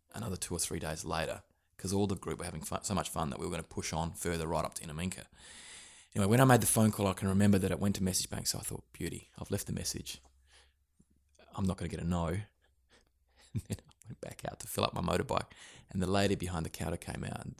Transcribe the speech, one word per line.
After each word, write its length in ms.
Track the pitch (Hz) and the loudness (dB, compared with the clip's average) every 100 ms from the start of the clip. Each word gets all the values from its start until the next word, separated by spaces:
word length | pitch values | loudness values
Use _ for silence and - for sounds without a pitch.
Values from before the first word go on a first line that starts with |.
| _ | _
another 240 | - 113 90 | -8 -6 -6
two 180 | - | -4
or 40 | 85 | -4
three 220 | - 87 | -2 -4
days 240 | 80 78 | -4 -6
later, 380 | 82 82 67 - - _ _ - | -2 -2 -2 -4 -12 _ _ -10
'cause 160 | 92 | -2
all 160 | 98 101 | 0 2
the 80 | 90 | 0
group 240 | 82 78 | -4 -6
were 40 | |
having 180 | 87 78 | -6 -8
fun, 200 | - 90 | -6 -6
so 120 | - | 0
much 160 | 92 - | 0 0
fun 200 | 80 76 | -2 -4
that 80 | 58 | -4
we 80 | 87 | -4
were 40 | |
gonna 120 | 82 | -4
push 300 | 80 - - | -6 -8 -4
on 200 | 80 85 | -2 -2
further 360 | - 87 85 80 | -2 -2 -2 0
right 160 | 80 | 0
up 100 | - | -2
to 100 | - | -6
Inaminka. 420 | 82 76 92 - - - - - - - - - - | -8 -4 -4 -6 -14 -20 -20 -20 -18 -20 -20 -20 -8
Anyway, 140 | 110 98 | 0 6
when 120 | 120 | 8
I 40 | |
made 160 | 131 120 | 10 8
the 60 | 101 | 6
phone 260 | 113 110 | 6 6
call, 140 | - 98 | 6 2
I 80 | |
can 140 | 92 98 | 2 2
remember 300 | 98 101 98 | 6 8 6
that 120 | 95 | 4
it 100 | - | 2
went 160 | 101 98 | 0 2
to 60 | |
message 260 | 92 - - | 0 0 -2
bank, 180 | 85 85 | -4 -4
so 120 | - | -4
I 40 | |
thought, 220 | - - - | -6 -10 -12
"Beauty, 380 | - 85 - - - | -8 -6 -6 -12 -14
I've 120 | 85 | -4
left 160 | 101 - | -4 -2
the 60 | |
message. 480 | - - - - - - _ _ - _ _ _ _ _ _ _ _ - | -6 -4 -6 -8 -12 -16 _ _ -20 _ _ _ _ _ _ _ _ -14
I'm 100 | - | -2
not 140 | 92 85 | 0 0
gonna 100 | 87 | -4
get 120 | 80 | -4
a 40 | |
no." 360 | 82 87 82 95 104 | 0 0 2 -2 -6
<laughs> 40 | _ _ _ _ - _ _ _ _ - | _ _ _ _ -20 _ _ _ _ -10
And 80 | - - | -10 -8
then 80 | 104 | -12
I 120 | - _ 113 | -12 _ -18
went 140 | - | -12
back 200 | - - - | -12 -8 -10
out 100 | - | -10
to 60 | - | -6
fill 180 | - | 0
up 100 | 107 | 0
my 80 | - | 0
motorbike, 480 | 85 90 - - - - - - - | 0 0 2 -2 -4 -16 -20 -20 -6
and 120 | 98 | -2
the 40 | 90 | 2
lady 280 | 98 98 | 4 4
behind 300 | 98 90 85 | 2 -2 -4
the 60 | - | -4
counter 260 | - 82 85 | -4 -6 -6
came 260 | - - | -6 -8
out 220 | - - | -6 -8
and 100 | - | -10